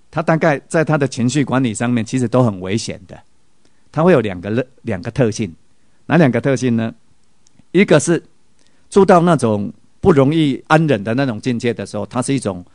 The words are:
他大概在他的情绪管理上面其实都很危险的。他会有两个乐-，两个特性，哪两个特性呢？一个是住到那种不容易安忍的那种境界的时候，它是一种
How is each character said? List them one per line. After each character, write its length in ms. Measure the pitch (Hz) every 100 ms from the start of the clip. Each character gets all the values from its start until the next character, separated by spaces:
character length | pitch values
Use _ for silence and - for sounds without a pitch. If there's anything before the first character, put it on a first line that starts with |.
| _
他 100 | 143
大 160 | 160 160
概 240 | 170 131 -
在 160 | 165
他 140 | 156 156
的 100 | 135
情 180 | - 120
绪 160 | 147
管 220 | 131 127
理 80 | 123
上 160 | 101 120
面 160 | 120
其 140 | 107 131
实 100 | 117
都 140 | 123
很 180 | 120 95
危 160 | 92 113
险 240 | - - -
的。 100 | - _ _ _ _ _ _ _
他 120 | 147
会 100 | 175
有 80 | 147
两 180 | 107 92
个 120 | 101
乐-， 120 | 117 - _
两 180 | 117 92
个 100 | 113
特 200 | - 117
性， 200 | - 98 - _ _ _ _
哪 140 | - 156
两 120 | 139
个 80 | 113
特 160 | 139
性 220 | 123 127 113
呢？ 180 | 113 - _ _ _ _ _ _ _
一 120 | 175
个 160 | 202 151
是 240 | - 160 - _ _ _ _ _ -
住 160 | 202 196
到 140 | 180
那 140 | 175 147
种 360 | 113 104 101 - _ -
不 100 | 190
容 220 | 139 135
易 280 | 160 147 120 -
安 200 | 156 160
忍 160 | 110
的 120 | 98
那 100 | 123
种 160 | 135 107
境 180 | 131 117
界 140 | 120
的 140 | 110 98
时 100 | 104
候， 80 |
它 160 | 101 120
是 140 | 123
一 40 | 135
种 240 | 104 92 -